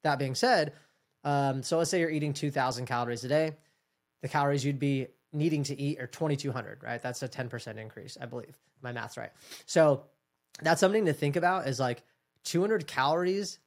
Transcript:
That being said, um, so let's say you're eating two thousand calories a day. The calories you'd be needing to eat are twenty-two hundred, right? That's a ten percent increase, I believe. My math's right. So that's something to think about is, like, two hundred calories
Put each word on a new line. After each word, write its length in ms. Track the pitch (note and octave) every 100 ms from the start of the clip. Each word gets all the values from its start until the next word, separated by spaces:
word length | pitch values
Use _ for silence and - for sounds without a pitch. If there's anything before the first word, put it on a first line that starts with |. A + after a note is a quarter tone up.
That 140 | D#3 C3+
being 160 | C3+
said, 400 | B2+ B3 G#3+ D3+ - _ _ _ _
um, 380 | D3 C#3+ C#3 C3+
so 160 | B2 E3
let's 140 | E3
say 80 | F#3
you're 100 | E3
eating 240 | D#3 D3
two 160 | C#3+ D3
thousand 380 | C3+ B2+ B2 B2
calories 360 | A#2+ A#2+ A#2
a 40 | B2+
day. 240 | D3+ D#3+ D3+ _ _ _ _ _ _
The 60 | C#3
calories 360 | D3+ C#3+ C#3+ C#3
you'd 140 | C#3
be 280 | C#3+ C3+ C3 _ _
needing 300 | D3+ D#3+ D3+
to 160 | C3 C3+
eat 200 | C#3+ D3+
are 80 | B2+
twenty-two 440 | - D#3 C#3+ C#3
hundred, 300 | B2 A2 B2+
right? 200 | A2+ A#2+
That's 200 | B2+ A#2+
a 60 | B2+
ten 220 | - B2
percent 280 | A#2+ A#2 A2
increase, 400 | A2 - C#3 -
I 60 | B2
believe. 320 | A#2+ - C#3 _ _
My 120 | B2+
math's 240 | A#2 A2 -
right. 140 | A2 _ - - -
So 380 | E3 D3+ C3+ - _ _ _ _ -
that's 180 | D#3+ E3
something 260 | F#3+ G#3+ F3+
to 80 |
think 220 | C#3+ C#3+ D#3
about 320 | F3 F#3 C3+
is, 120 | B2+
like, 240 | B2+ A#2+ _ _ _ _
two 180 | - E3
hundred 260 | G3+ A3 D3
calories 720 | - C3+ E3 F3+ G3 F#3+ -